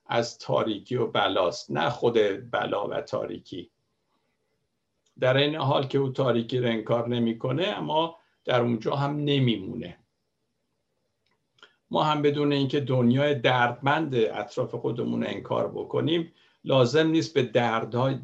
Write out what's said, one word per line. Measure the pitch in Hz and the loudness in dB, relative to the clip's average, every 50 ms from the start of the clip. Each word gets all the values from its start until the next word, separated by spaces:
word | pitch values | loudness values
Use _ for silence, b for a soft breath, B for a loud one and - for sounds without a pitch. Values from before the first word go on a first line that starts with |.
| b | b
از | - - 120 117 117 - - | -2 0 0 0 -2 -6 -12
تاریکی | - - - - 107 113 107 98 92 - 123 | -6 -2 0 0 0 0 -2 -6 -6 -6 -2
و | 123 117 | -2 -2
بلاست، | 110 - 110 101 95 98 104 92 85 85 - - - | 0 0 0 0 2 2 2 0 0 -2 -4 -10 -6
نه | 71 76 82 120 | -4 -2 -2 -2
خود | 117 - - 120 113 113 104 101 98 101 117 120 | -2 0 0 2 4 4 2 2 0 -4 -8 -6
بلا | - 104 110 - 98 101 104 | -4 -4 -2 -2 -4 -4 -4
و | 104 - - | -4 -6 -6
تاریکی. | - - - - - - 98 90 - - 95 90 - - _ _ _ _ _ _ _ _ _ _ _ _ _ _ _ _ _ _ _ _ _ _ _ _ _ _ _ _ _ - | -6 -4 -6 -6 -6 -6 -10 -12 -14 -14 -14 -14 -14 -16 _ _ _ _ _ _ _ _ _ _ _ _ _ _ _ _ _ _ _ _ _ _ _ _ _ _ _ _ _ 0
در | 127 127 131 | 2 2 4
این | 135 143 147 151 | 4 2 2 0
حال | 160 135 131 151 160 135 | 0 0 2 2 2 0
که | 131 - 139 | 0 0 0
او | 139 135 | 0 0
تاریکی | 131 - 135 127 117 120 117 117 131 127 | 0 0 2 2 2 2 0 0 -2 0
رو | 123 117 | 0 0
انکار | 113 110 107 - 117 120 117 120 | 0 -2 0 0 0 0 0 -2
نمی‌کنه، | 120 120 117 113 113 113 - 127 131 151 180 | 0 0 0 0 0 -2 -4 -4 -2 -2 -2
اما | 208 202 - 156 147 151 156 165 165 165 B B B B B B | -2 -4 -4 -4 -2 0 0 0 0 -4 B B B B B B
در | - 127 120 | 0 0 2
اونجا | 120 120 120 110 113 147 143 | 2 0 -2 -2 -2 -2 -2
هم | 135 139 143 147 | 0 -2 -2 -2
نمیمونه. | 147 147 143 143 139 131 123 107 98 95 95 95 - 87 87 - - _ _ _ _ _ _ _ _ _ _ _ _ _ _ _ _ _ _ _ _ _ _ _ _ _ _ _ _ _ _ _ b b b b b _ _ | -2 0 0 2 2 2 2 0 -2 -4 -10 -10 -10 -10 -12 -14 -18 _ _ _ _ _ _ _ _ _ _ _ _ _ _ _ _ _ _ _ _ _ _ _ _ _ _ _ _ _ _ _ b b b b b _ _
ما | - 165 | -2 0
هم | 156 151 151 147 | 2 2 2 2
بدون | 143 147 143 147 147 147 | 2 2 2 2 0 2
اینکه | 143 139 139 131 131 147 | 2 2 0 0 0 -2
دنیای | 131 120 131 127 123 117 123 135 143 147 147 | 0 0 0 2 4 4 4 4 4 2 0
دردمند | 127 117 135 127 123 120 117 120 - - 139 147 156 160 143 131 | 2 2 2 4 4 2 2 0 0 0 0 2 2 0 0 2
اطراف | 120 110 104 - 104 107 - - - 123 - - | 2 2 2 0 -4 -8 -6 -4 -6 -4 -4 -6
خودمون | 120 - 131 120 123 117 117 117 117 | -4 -4 -4 -4 -2 -4 -4 -2 -2
رو | 117 104 | -4 -4
انکار | 104 101 - - 120 117 113 107 | -6 -8 -6 -4 -2 -2 -2 -2
بکنیم، | 110 107 - - - 127 127 143 165 175 165 - b b b b b b - | -4 -8 -8 -4 -2 -2 0 0 0 0 -2 -6 b b b b b b -4
لازم | - 139 135 127 120 131 160 160 | 2 4 4 4 4 4 4 4
نیست | 160 160 160 143 - - | 4 2 2 0 2 0
به | 139 | 0
دردهای، | 123 113 - 123 120 117 110 113 113 110 113 120 131 135 135 123 | 0 2 2 0 2 2 0 -2 -2 -2 -2 0 0 0 -2 -4